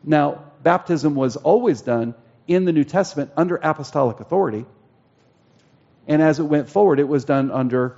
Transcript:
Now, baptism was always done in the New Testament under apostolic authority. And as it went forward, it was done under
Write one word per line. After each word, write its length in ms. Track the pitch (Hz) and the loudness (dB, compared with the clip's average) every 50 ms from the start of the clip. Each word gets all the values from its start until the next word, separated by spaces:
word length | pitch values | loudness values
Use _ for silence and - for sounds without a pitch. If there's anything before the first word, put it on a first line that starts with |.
| - | 0
Now, 400 | 147 156 151 143 143 135 - - - _ _ 131 | 0 0 2 2 0 -4 -8 -16 -20 _ _ 0
baptism 520 | 160 175 180 - - 175 151 131 156 147 | 0 0 0 0 -2 -4 0 0 0 0
was 220 | 139 131 127 110 | 0 -2 -2 -2
always 440 | - - 147 190 233 247 226 147 107 | -2 0 2 2 4 2 0 -2 -2
done 340 | - - 120 117 117 117 117 - _ _ _ _ _ | -2 -2 -2 -2 -2 -4 -8 -12 _ _ _ _ _
in 180 | - 175 185 190 | 0 0 2 2
the 80 | 180 165 | 2 2
New 100 | 156 139 | 0 0
Testament 480 | 143 - 185 190 - - 147 143 - - | 0 0 -2 -2 -2 -4 -8 -8 -6 -2
under 180 | - 170 180 175 | -2 -2 -2 -2
apostolic 640 | - - 156 151 - 143 - - 147 135 120 107 - | -4 -2 -4 -4 -4 -8 -6 -2 0 0 0 -2 -4
authority. 460 | 104 - 165 190 196 135 107 104 120 - - _ _ _ _ _ _ _ _ _ _ _ _ _ _ _ _ _ _ _ _ _ _ _ _ _ _ | -8 -4 -2 -2 0 -2 -4 -8 -10 -12 -20 _ _ _ _ _ _ _ _ _ _ _ _ _ _ _ _ _ _ _ _ _ _ _ _ _ _
And 160 | - 151 151 | 0 2 4
as 180 | 156 156 151 139 | 4 4 2 0
it 40 | 165 | 0
went 260 | 147 151 147 135 - | 0 0 -2 -2 0
forward, 300 | - 196 208 190 151 135 | 0 2 4 4 4 2
it 80 | 143 | 2
was 160 | 135 151 139 117 | 0 0 -2 0
done 260 | - 143 135 135 135 | 0 0 0 0 -2
under 440 | - 131 131 127 123 127 123 127 120 | -2 -2 -2 -2 0 0 -2 -2 -6